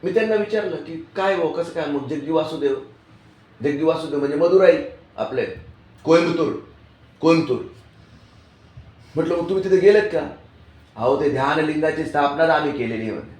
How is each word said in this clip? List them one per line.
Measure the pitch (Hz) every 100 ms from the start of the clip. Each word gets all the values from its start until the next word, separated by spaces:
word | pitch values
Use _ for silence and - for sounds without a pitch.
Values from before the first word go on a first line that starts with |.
मी | 180
त्यांना | 202 220
विचारलं | 214 202 214 190 156
की, | 151 165 - 190
"काय | 190
हो, | 190 160
कसं | 165 165
काय | 165 151
मग | 143 123
जग्गी | 147 139
वासुदेव?" | 160 156 160 139 135 - - _ - - - _ _
जग्गी | 143 143
वासुदेव | 160 160 156 143
म्हणजे | 143 147
मदुराई, | 170 185 185 - - - - -
आपले | - 131 104 - - - - -
कोइंबतूर, | 151 165 170 165 151 - - - - - - _
कोइंबतूर. | 156 165 147 127 - - - _ - - - - - _ - - - - - 147
म्हटलं, | 165 170
"मग | 170
तुम्ही | 190
तिथे | 185 185
गेलेत | 190 214 202
का?" | 160 143 - - - - - - 110
"अहो, | 120 143
ते | 147
ध्यानलिंगाची | 135 139 151 156 151 156 156
स्थापना | 139 147 143 143 165
आम्ही | 156 147 -
केलेली | 113 113
आहे," | 110
म्हणे. | 98 - -